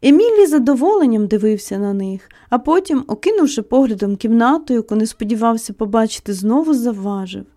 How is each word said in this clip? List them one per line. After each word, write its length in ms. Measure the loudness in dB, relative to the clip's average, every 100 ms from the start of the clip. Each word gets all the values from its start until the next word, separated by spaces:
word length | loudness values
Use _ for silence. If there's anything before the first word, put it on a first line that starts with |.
Емілі 440 | 6 6 6 4 4
з 40 |
задоволенням 760 | 4 2 2 2 2 2 0 0
дивився 520 | 0 0 -2 -4 -6
на 140 | -4
них, 360 | -4 -6 -8 -14 -20 _
а 80 | -4
потім, 460 | 0 0 0 -4 -4
окинувши 560 | -4 -2 2 0 -2
поглядом 540 | 0 2 2 0 -4 -2
кімнату, 580 | 0 2 4 2 0
яку 200 | -4 -2
не 120 | -2 -2
сподівався 680 | -4 -6 -2 0 -2 -6
побачити, 600 | -8 -2 0 -2 -4 -8
знову 420 | -4 0 0 2
завважив 720 | 0 0 -4 -6 -6 -8 -12 -16